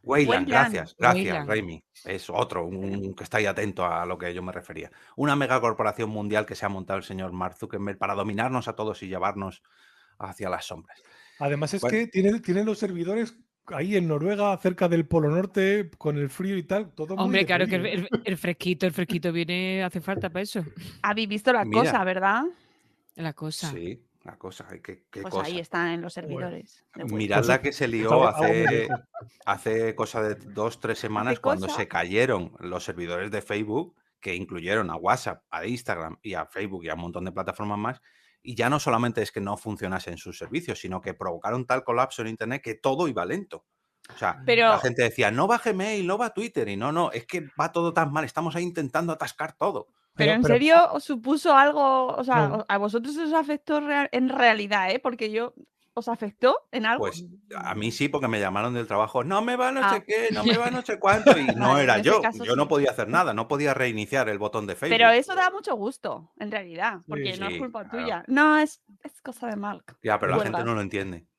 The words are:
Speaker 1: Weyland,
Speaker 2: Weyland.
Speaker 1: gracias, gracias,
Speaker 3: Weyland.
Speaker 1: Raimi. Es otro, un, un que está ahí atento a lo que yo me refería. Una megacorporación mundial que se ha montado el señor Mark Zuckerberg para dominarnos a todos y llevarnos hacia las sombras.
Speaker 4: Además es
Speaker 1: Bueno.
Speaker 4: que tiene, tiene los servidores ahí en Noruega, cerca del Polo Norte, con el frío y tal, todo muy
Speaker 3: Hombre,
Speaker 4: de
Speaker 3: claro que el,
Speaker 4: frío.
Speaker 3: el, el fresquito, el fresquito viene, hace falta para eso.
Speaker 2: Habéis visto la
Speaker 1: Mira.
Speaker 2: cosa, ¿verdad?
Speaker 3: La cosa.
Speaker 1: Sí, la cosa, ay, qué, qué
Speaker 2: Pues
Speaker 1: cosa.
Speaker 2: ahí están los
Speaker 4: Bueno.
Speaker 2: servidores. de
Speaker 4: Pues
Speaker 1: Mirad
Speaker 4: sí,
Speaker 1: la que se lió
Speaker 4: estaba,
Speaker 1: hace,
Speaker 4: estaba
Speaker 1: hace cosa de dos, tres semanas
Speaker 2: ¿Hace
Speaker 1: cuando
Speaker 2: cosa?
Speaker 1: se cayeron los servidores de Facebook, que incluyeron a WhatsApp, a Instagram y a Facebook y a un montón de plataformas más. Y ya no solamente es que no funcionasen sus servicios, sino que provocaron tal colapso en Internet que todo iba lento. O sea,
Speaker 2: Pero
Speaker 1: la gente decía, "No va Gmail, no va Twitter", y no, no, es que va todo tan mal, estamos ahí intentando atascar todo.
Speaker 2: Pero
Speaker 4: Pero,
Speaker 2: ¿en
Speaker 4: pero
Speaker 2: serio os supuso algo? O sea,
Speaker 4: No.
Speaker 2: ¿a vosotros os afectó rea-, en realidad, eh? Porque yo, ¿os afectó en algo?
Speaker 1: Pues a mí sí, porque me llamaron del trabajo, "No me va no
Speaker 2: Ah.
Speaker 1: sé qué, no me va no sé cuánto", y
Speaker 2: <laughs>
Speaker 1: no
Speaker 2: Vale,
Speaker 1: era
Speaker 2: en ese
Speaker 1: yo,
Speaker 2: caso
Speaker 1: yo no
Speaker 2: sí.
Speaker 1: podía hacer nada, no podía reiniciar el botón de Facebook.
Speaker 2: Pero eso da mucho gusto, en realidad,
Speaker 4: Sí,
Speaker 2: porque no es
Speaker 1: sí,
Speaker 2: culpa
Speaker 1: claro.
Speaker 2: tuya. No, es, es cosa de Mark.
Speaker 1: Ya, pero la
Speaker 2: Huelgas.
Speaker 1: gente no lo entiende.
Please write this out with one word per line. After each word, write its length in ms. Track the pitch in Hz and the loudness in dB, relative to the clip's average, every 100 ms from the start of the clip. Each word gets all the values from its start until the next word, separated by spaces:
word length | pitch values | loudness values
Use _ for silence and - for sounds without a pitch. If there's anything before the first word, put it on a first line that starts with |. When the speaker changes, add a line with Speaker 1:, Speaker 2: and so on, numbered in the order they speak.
| - | 2
Speaker 1:
Weyland, 240 | 139 143 | 4 4
Speaker 2:
Weyland. 180 | - - | 4 4
Speaker 1:
gracias, 460 | 247 131 98 80 - | 4 4 0 -8 2
gracias, 260 | 120 151 190 | 4 4 0
Speaker 3:
Weyland. 220 | 82 143 | -4 -2
Speaker 1:
Raimi. 340 | 107 92 80 _ - | -2 -2 -10 _ -20
Es 260 | - 95 - | -10 -8 -4
otro, 360 | 90 123 92 85 | -2 0 -2 -6
un, 180 | 95 98 | -6 -6
un 220 | 101 98 92 | -6 -8 -10
que 80 | |
está 140 | 101 113 | -4 0
ahí 80 | 101 | 0
atento 400 | 95 104 92 90 | 0 -4 -2 -2
a 200 | 85 87 | -2 -4
lo 120 | 90 | -6
que 160 | 87 | -8
yo 100 | 90 | -8
me 80 | 92 | -8
refería. 400 | 90 - 80 78 - - - | -12 -12 -14 -14 -18 -20 -4
Una 220 | 147 143 | 0 2
megacorporación 720 | 135 127 117 110 110 104 110 | 2 2 2 2 -2 0 -4
mundial 360 | 107 104 107 107 | -4 0 0 0
que 100 | 107 | -4
se 100 | 101 | -4
ha 40 | |
montado 280 | 98 92 98 | -6 -4 -6
el 80 | - | -6
señor 260 | 95 92 | -8 -8
Mark 240 | 90 90 - | -6 -6 -8
Zuckerberg 400 | 110 101 101 98 | -10 -8 -8 -6
para 160 | 98 | -4
dominarnos 540 | 101 107 104 123 127 117 | -2 -4 -2 -2 -2 -6
a 80 | 107 | -6
todos 260 | 107 95 | -6 -6
y 60 | 95 | -8
llevarnos 560 | 92 95 101 98 - _ _ _ _ _ _ | -4 -4 -4 -8 -10 _ _ _ _ _ _
hacia 300 | 98 92 95 | -16 -8 -6
las 160 | 87 - | -6 -8
sombras. 360 | 85 - - _ - - _ | -14 -16 -20 _ -20 -20 _
Speaker 4:
Además 340 | 139 147 147 | -4 -2 -2
es 80 | 196 | -2
Speaker 1:
Bueno. 160 | 120 220 | 0 0
Speaker 4:
que 100 | 233 | 0
tiene, 340 | 185 190 220 | 2 2 2
tiene 240 | - 180 214 | 0 0 0
los 140 | 208 | -2
servidores 580 | 202 175 170 214 226 - _ _ - | -4 -4 -4 -2 -4 -8 _ _ -12
ahí 280 | 151 180 202 | -6 0 2
en 140 | 170 | 2
Noruega, 480 | 151 165 202 202 190 | 0 0 2 2 2
cerca 320 | 185 180 180 | 0 2 2
del 180 | 170 151 | 2 2
Polo 220 | 170 147 | 2 4
Norte, 600 | 165 190 - 190 202 180 - | 2 0 2 2 2 -2 -6
con 200 | 151 147 | -4 -2
el 120 | 139 | -4
frío 280 | - 185 196 | -4 -4 -4
y 60 | |
tal, 300 | 165 190 202 | -2 -2 -2
todo 220 | - 156 190 | -8 -8 -2
muy 80 | |
Speaker 3:
Hombre, 160 | 190 190 | 2 2
Speaker 4:
de 40 | 180 | 4
Speaker 3:
claro 200 | 175 185 | 4 4
que 80 | 185 | 0
el, 60 | |
Speaker 4:
frío. 260 | 190 185 190 | -2 -4 -2
Speaker 3:
el, 100 | 233 226 | -4 -4
el 120 | 190 | -4
fresquito, 480 | 175 175 180 180 185 | -4 -4 -2 0 0
el 60 | |
fresquito 400 | 160 175 175 170 | 0 -4 -2 -2
viene, 540 | 170 165 180 185 190 185 | -2 -2 -2 -2 -2 -4
hace 160 | 175 | -6
falta 280 | 160 190 202 | -6 -4 -4
para 140 | 170 | -6
eso. 220 | 208 214 156 - - - | -6 -6 -8 -10 -18 -6
Speaker 2:
Habéis 280 | - 208 220 | -2 -2 -2
visto 240 | 208 262 | 0 2
la 100 | 240 | 2
Speaker 1:
Mira. 180 | 202 214 | 4 4
Speaker 2:
cosa, 220 | 247 240 | 4 4
¿verdad? 400 | 185 185 190 220 320 349 _ _ _ _ _ - | 0 2 2 2 -2 -6 _ _ _ _ _ -8
Speaker 3:
La 160 | 165 | -8
cosa. 380 | 147 156 151 165 | -6 -10 -6 -8
Speaker 1:
Sí, 320 | 95 85 123 _ _ - | -6 -8 -10 _ _ -20
la 120 | - | -16
cosa, 280 | 95 - - | -16 -16 -18
ay, 120 | 90 | -18
qué, 240 | - 92 _ | -16 -18 _
qué 100 | - | -12
Speaker 2:
Pues 120 | 98 | -6
Speaker 1:
cosa. 120 | 95 151 | -4 -4
Speaker 2:
ahí 120 | 175 | -6
están 420 | 165 175 170 170 | -6 -4 -2 -4
los 120 | 170 - | -8 -12
Speaker 4:
Bueno. 120 | 160 | -10
Speaker 2:
servidores. 560 | 139 175 165 - _ _ - | -8 -8 -10 -16 _ _ -12
de 60 | |
Speaker 4:
Pues 120 | 151 | -6
Speaker 1:
Mirad 280 | 107 104 101 | -4 2 2
Speaker 4:
sí, 40 | 117 | 4
Speaker 1:
la 120 | 131 | 2
que 100 | 143 | 2
se 140 | 139 127 | -2 -2
lió 160 | 113 110 120 135 | 0 4 6 6
Speaker 4:
estaba, 40 | |
Speaker 1:
hace, 500 | 143 160 113 113 117 | 4 2 4 4 2
Speaker 4:
estaba 240 | 110 - - - - _ - | 0 -4 -8 -18 -18 _ -4
Speaker 1:
hace 500 | 101 - 110 113 110 | -2 0 0 0 -2
cosa 260 | 110 113 | -4 0
de 120 | 107 101 | -2 -2
dos, 440 | - 101 110 - | -8 -4 -4 -4
tres 200 | 113 110 | -6 -4
semanas 340 | 113 104 113 | -4 -2 -2
Speaker 2:
¿Hace 80 | 233 | -2
Speaker 1:
cuando 260 | 262 277 190 | 0 -2 -2
Speaker 2:
cosa? 100 | 294 | -4
Speaker 1:
se 80 | 104 | -4
cayeron 680 | 87 87 101 127 104 85 - | -2 0 2 2 0 -4 -10
los 240 | 87 90 | -10 -8
servidores 480 | - 85 85 87 101 | -8 -10 -6 -6 -4
de 100 | 104 | -8
Facebook, 540 | - 104 107 113 175 _ _ _ | -6 -4 -2 -4 -6 _ _ _
que 160 | - 90 | -8 -8
incluyeron 540 | 95 90 85 107 92 | -6 -8 -2 -2 -2
a 60 | 82 | -2
WhatsApp, 480 | 87 110 - 90 _ | 0 0 -2 -10 _
a 140 | 82 90 | -8 -6
Instagram 520 | 127 - 87 80 80 | -8 -6 -6 -6 -10
y 120 | 107 | -10
a 120 | 90 78 | -8 -8
Facebook 380 | 98 104 95 82 | -8 -10 -10 -8
y 40 | |
a 60 | 80 | -8
un 60 | |
montón 240 | 85 87 92 | -8 -8 -8
de 60 | |
plataformas 460 | 90 92 - 107 104 | -8 -8 -8 -6 -4
más. 240 | 110 135 _ _ _ _ - | -6 -8 _ _ _ _ -14
Y 100 | 117 | -2
ya 140 | 120 | 0
no 100 | 147 | 0
solamente 420 | 139 117 120 113 | 2 2 0 -2
es 100 | 104 | -4
que 80 | - | -4
no 140 | 98 101 | -6 -6
funcionasen 600 | 113 101 95 95 - 82 | -6 -6 -4 -6 -6 -12
sus 200 | - 85 | -14 -14
servicios, 420 | - 139 170 101 | -8 -6 -6 -8
sino 200 | 95 92 | -6 -8
que 120 | 98 | -8
provocaron 520 | 90 92 85 98 123 123 | -8 -6 -4 -4 -4 0
tal 180 | 131 | -2
colapso 380 | 127 120 127 - | 2 0 0 -2
en 60 | 110 | -8
Internet 320 | 110 110 135 | -6 -6 -6
que 120 | - 110 | -6 -2
todo 320 | 135 135 175 | 0 0 0
iba 180 | 104 90 | -2 -4
lento. 400 | 165 202 - _ _ _ _ - | -4 -8 -16 _ _ _ _ -20
O 40 | - | -4
sea, 240 | 101 139 131 | -2 -2 2
Speaker 2:
Pero 220 | 233 226 | 4 6
Speaker 1:
la 120 | 214 | 6
gente 220 | 131 120 | 2 2
decía, 280 | 117 - 107 | 0 4 2
"No 160 | 117 185 | 2 2
va 120 | 233 | 2
Gmail, 420 | 233 190 202 214 175 | 0 -2 -2 -2 -2
no 120 | 202 | -2
va 160 | 240 | -2
Twitter", 340 | - 233 - 107 | -4 -6 -2 -2
y 80 | 98 | -2
no, 160 | 123 | -2
no, 180 | 156 170 | 0 0
es 140 | 117 - | -2 -8
que 220 | 175 147 - | -8 -8 -4
va 120 | 160 | -2
todo 220 | 170 170 | 0 0
tan 180 | 165 156 | 2 0
mal, 140 | 147 143 | 0 -2
estamos 280 | - 165 151 | -4 -4 -2
ahí 60 | |
intentando 500 | 175 170 139 156 170 | -4 -4 -2 -2 -2
atascar 400 | 160 139 - 160 - | -4 -8 -6 -10 -2
todo. 300 | 208 151 - | -2 -2 -10
Speaker 2:
Pero 80 | _ _ - | _ _ 2
Speaker 4:
Pero, 160 | - | 4
Speaker 2:
¿en 80 | 220 | 4
Speaker 4:
pero 120 | 254 240 | 4 4
Speaker 2:
serio 360 | 294 330 349 | 8 8 8
os 120 | 302 - | 2 -4
supuso 500 | 262 226 294 349 277 | -6 0 2 6 8
algo? 520 | 285 294 277 262 254 | 8 6 4 4 2
O 160 | - 254 | -2 2
sea, 220 | 247 202 | 4 4
Speaker 4:
No. 160 | 214 - | 0 0
Speaker 2:
¿a 100 | 202 | 0
vosotros 380 | 208 220 240 302 | 2 -2 -4 -4
os 140 | 320 | 0
afectó 460 | 320 294 294 - 302 | 0 0 -4 0 -2
rea-, 300 | 294 285 277 | 0 0 0
en 160 | 247 254 | 2 0
realidad, 600 | 269 240 214 202 202 185 | 6 6 6 2 0 2
eh? 80 | 233 | 0
Porque 320 | 269 233 220 | -2 -2 -4
yo, 240 | 214 240 - - _ _ - | -4 -6 -10 -20 _ _ -8
¿os 120 | 233 | -6
afectó 480 | 233 214 - 247 - _ | -4 -6 2 4 4 _
en 140 | - 220 | -4 0
algo? 200 | 233 101 | 0 0
Speaker 1:
Pues 200 | 170 175 185 _ - | -4 -14 -20 _ -10
a 180 | - | -6
mí 180 | 101 107 | -2 -4
sí, 180 | 117 139 | 0 0
porque 180 | 143 127 | 0 0
me 120 | 110 | 0
llamaron 340 | 98 98 117 123 | 0 0 0 -2
del 100 | 113 | 0
trabajo, 380 | 104 107 127 | 0 2 0
"No 180 | 127 196 | 0 0
me 140 | 233 247 | 0 0
va 160 | 254 | 0
no 80 | 269 | 2
Speaker 2:
Ah. 100 | 202 196 | 2 0
Speaker 1:
sé 80 | |
qué, 240 | - 220 226 | 0 0 0
no 120 | 208 | 0
me 120 | 214 226 | 2 2
va 120 | 240 | 2
no 120 | 247 | -2
sé 160 | 240 214 | -6 0
cuánto", 320 | 196 214 233 180 | 4 6 8 8
y 60 | 131 | 6
Speaker 2:
<laughs> 100 | 117 | 2
Speaker 1:
no 140 | 123 | 4
Speaker 2:
Vale, 140 | 139 | 6
Speaker 1:
era 100 | 131 110 | 6 6
Speaker 2:
en 60 | |
ese 80 | 113 | 6
Speaker 1:
yo, 120 | 208 | 6
Speaker 2:
caso 220 | 156 110 117 | 4 -2 0
Speaker 1:
yo 100 | 123 | 2
no 60 | |
Speaker 2:
sí. 60 | 147 | 4
Speaker 1:
podía 220 | 147 139 | 4 2
hacer 160 | 120 107 | 0 0
nada, 260 | 156 170 | 2 2
no 140 | 107 113 | 0 0
podía 260 | 143 147 | 0 2
reiniciar 540 | 131 127 110 104 139 113 | 2 0 0 -2 0 2
el 80 | 101 | 0
botón 300 | 107 113 104 | -2 -4 -4
de 80 | 90 | -4
Facebook. 220 | 147 226 | 0 6
Speaker 2:
Pero 100 | 233 | 8
eso 220 | 233 294 | 6 2
da 160 | 370 370 | 0 0
mucho 260 | 381 - 240 | 0 -6 -4
gusto, 560 | 208 - 208 131 165 _ | -6 -8 -10 -10 -14 _
en 140 | 208 | -8
realidad, 460 | 214 185 165 208 190 | -8 -8 -4 -4 -4
Speaker 4:
Sí, 60 | 175 | -8
Speaker 2:
porque 300 | 214 139 - | -6 -6 -6
no 100 | 196 | -6
es 60 | |
Speaker 1:
sí, 60 | - | -6
Speaker 2:
culpa 240 | 254 233 208 | -8 -10 -10
Speaker 1:
claro. 140 | 233 247 | -8 -6
Speaker 2:
tuya. 180 | 180 - | -6 0
No, 320 | 262 302 302 | 4 6 4
es, 240 | 302 - _ 202 | 2 -4 _ -20
es 160 | 294 - | -20 -16
cosa 240 | - 247 240 | -16 -10 -8
de 80 | 208 | -6
Mark. 420 | 202 180 - - | -8 -10 -16 -8
Speaker 1:
Ya, 160 | 113 104 | 0 0
pero 140 | 98 | 2
la 40 | 90 | 2
Speaker 2:
Huelgas. 180 | 208 113 | 0 -2
Speaker 1:
gente 120 | 113 | -2
no 60 | 110 | -2
lo 60 | |
entiende. 440 | 98 101 98 87 _ | -2 -4 -6 -10 _